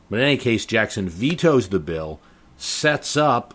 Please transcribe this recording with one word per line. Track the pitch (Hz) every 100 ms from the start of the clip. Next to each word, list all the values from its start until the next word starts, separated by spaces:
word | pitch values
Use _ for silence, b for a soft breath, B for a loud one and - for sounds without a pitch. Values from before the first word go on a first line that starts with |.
| -
But | 104
in |
any | 139 135
case, | 123 110 -
Jackson | 110 107 - 92
vetoes | 82 131 165 170 139 95
the | 95
bill, | 78 80 78 78 b b b -
sets | - - 151 147 - 151
up | 151 120 -